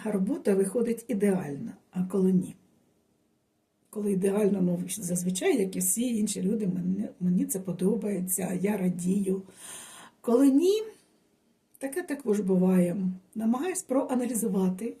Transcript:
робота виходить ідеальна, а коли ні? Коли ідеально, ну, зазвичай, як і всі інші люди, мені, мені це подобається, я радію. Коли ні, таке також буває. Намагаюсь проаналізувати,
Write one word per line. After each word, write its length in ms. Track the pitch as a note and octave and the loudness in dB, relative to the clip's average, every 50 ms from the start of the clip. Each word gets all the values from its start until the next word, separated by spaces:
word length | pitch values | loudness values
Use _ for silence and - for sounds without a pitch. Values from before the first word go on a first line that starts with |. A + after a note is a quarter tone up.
| - | -2
робота 500 | G#3+ G3+ G3 F#3+ G#3 C#4+ E4+ - - G3 | -2 -2 0 0 0 -2 0 0 2 2
виходить 500 | F#3+ F#3+ F#3+ - B3 A3+ A#3+ A3+ A3+ - - | 2 2 2 0 0 0 0 -2 -4 -4 -4
ідеальна, 720 | C4 G3 G3+ G3+ F#3+ F3+ - D3 C#3+ C3+ - - - - _ _ | -2 2 2 2 2 2 0 -4 -6 -8 -8 -10 -12 -14 _ _
а 120 | - F3+ F3+ | -4 -4 -2
коли 300 | F#3 - G3 F#3 F#3 F#3+ | 0 2 2 4 4 4
ні? 220 | F3+ - - - - _ _ _ _ _ _ _ _ _ _ _ _ _ _ _ _ _ _ _ _ _ _ _ _ _ _ | 4 2 0 -6 -16 _ _ _ _ _ _ _ _ _ _ _ _ _ _ _ _ _ _ _ _ _ _ _ _ _ _
Коли 220 | - G#3+ G#3 G3+ | -8 -4 -2 0
ідеально, 500 | G3+ F3+ F#3 G3 G3 G#3 G#3+ F#3+ G3+ F#3+ | 0 2 2 2 2 2 2 2 2 2
ну, 220 | F3+ F3+ F3 F3 F3+ - | 2 0 0 -2 -4 -6
зазвичай, 680 | - - E3+ E3+ F3 E3+ F3 F3+ F#3 - - G4 E4+ A#3+ | -8 -8 -6 -4 -4 -2 -2 -2 -2 0 2 2 2 2
як 160 | G3 F#3+ F#3 | 0 0 -2
і 40 | F#3 | -2
всі 380 | F3+ - - A3+ A#3+ B3+ A#3 G#3 | -2 -2 0 0 0 0 0 0
інші 240 | G#3 G3+ - F#3 | 0 -2 -2 -2
люди, 260 | F3+ F#3+ A#3 A3 G#3+ F#3 | -2 0 0 0 0 -2
мені, 400 | - F3+ F3 F3+ - - A3+ - - - | -2 -2 -2 -2 -2 -2 -4 -6 -6 -4
мені 260 | F3+ F3+ F3+ F#3+ C#4+ | 0 2 2 2 2
це 140 | C#4 - F#3 | 0 -2 -4
подобається, 1000 | F#3 - E3 - F3+ F#3+ A#3 G#3 G#3+ G#3 G3+ F3+ F#3 F#3 - - F#3 F3+ F#3 F3+ | -4 -6 -4 0 0 0 0 0 -2 -2 -4 -4 -4 -4 -4 -4 -2 -2 -2 -2
я 160 | F3+ G#3 G#3+ G3 | 0 0 0 0
радію. 640 | F#3 F#3 F3+ F3 F3 F3+ F#3+ G3+ G3 F#3+ F#3+ F#3+ - - - - - - - - - - - - - - - _ | 0 0 -2 0 0 0 0 0 0 0 -2 -4 -6 -10 -18 -20 -20 -18 -18 -18 -18 -18 -20 -20 -20 -20 -20 _
Коли 300 | - - A3+ B3 C#4 C#4 | 0 2 4 6 6 6
ні, 320 | C4 C#4+ E4+ F#4 G4+ A4 A4 - - - _ _ _ _ _ _ _ _ _ _ _ _ _ _ _ - | 6 6 6 4 4 2 0 -6 -12 -18 _ _ _ _ _ _ _ _ _ _ _ _ _ _ _ -10
таке 260 | - C4+ C4+ F4+ F4+ | -10 -8 -6 -6 -6
також 360 | - D4 C#4 - - G3+ G#3 | -6 -8 -6 -2 -2 -2 0
буває. 580 | G3 F#3 F#3+ F#3 F3+ F#3 F#3 F#3 F3 F3 F3 G3+ F#3 F#3 F#3 - - _ - | 0 2 2 4 4 4 4 4 4 2 0 -2 -4 -4 -6 -8 -12 _ -8
Намагаюсь 460 | A3 A3 A3 A#3+ B3+ D4+ F#4 F#4 - | -4 0 0 0 0 -2 -4 -4 -6
проаналізувати, 1120 | - - B3+ C4+ - - B3+ B3 B3+ - B3+ G#3 A3+ A3 F#3 G3 F#3+ F#3 F#3 - A3+ A#3+ - - | -4 -2 -2 -2 0 0 -2 -2 -2 -2 -2 -2 -2 0 0 0 0 0 0 -2 -6 -8 -10 -10